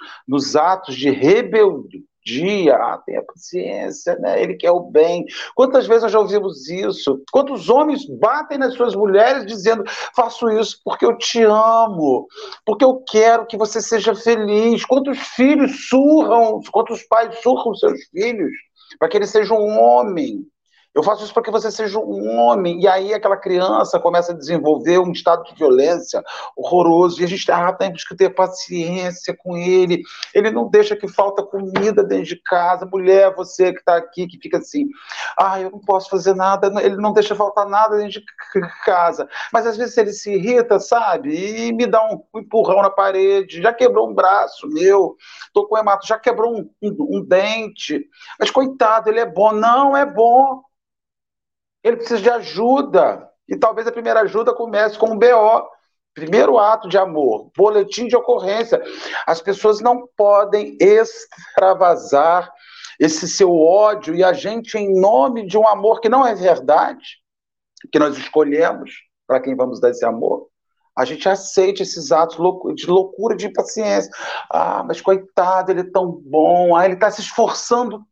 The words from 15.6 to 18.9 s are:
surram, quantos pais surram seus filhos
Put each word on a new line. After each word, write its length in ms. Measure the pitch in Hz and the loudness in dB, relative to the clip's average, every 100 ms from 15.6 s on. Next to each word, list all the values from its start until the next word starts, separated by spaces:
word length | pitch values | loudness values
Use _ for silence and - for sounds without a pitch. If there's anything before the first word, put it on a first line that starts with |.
| 269 - - | 2 -2 0
surram, 720 | 262 285 311 - 233 226 214 - | 2 6 4 4 4 2 0 -2
quantos 320 | 208 233 220 | -2 -2 -4
pais 340 | - 226 226 233 | 0 0 0 -2
surram 340 | 240 262 233 190 | 0 0 -2 0
seus 260 | - - - | 0 0 -10
filhos 440 | 170 226 226 147 - - _ _ | -6 -4 -4 -6 -8 -20 _ _